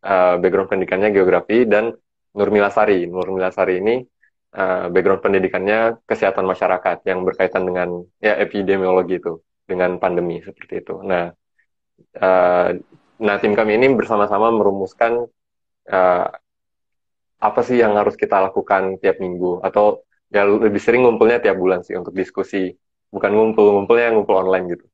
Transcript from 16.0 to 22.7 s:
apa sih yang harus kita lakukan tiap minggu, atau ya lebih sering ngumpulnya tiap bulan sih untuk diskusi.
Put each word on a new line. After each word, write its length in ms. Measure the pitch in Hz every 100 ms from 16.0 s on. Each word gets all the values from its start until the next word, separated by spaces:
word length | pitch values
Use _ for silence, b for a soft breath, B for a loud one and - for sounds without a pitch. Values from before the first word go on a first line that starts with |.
| 92 90 - - _ _ _ _ _ _ _ _ _ _
apa 220 | 110 107
sih 160 | 120 123
yang 160 | 113
harus 240 | 104 101 -
kita 220 | 104 101
lakukan 560 | 95 - - 98 95 95
tiap 240 | 98 92
minggu, 400 | 92 87 90 90
atau 400 | 95 104 104 - _ _ _
ya 160 | 104
lebih 400 | 101 104 107 101
sering 240 | 110 120 123
ngumpulnya 320 | 113 113 120
tiap 160 | 113
bulan 320 | 95 90 90 -
sih 80 |
untuk 160 | 92 87
diskusi. 640 | 90 92 - 95 101 92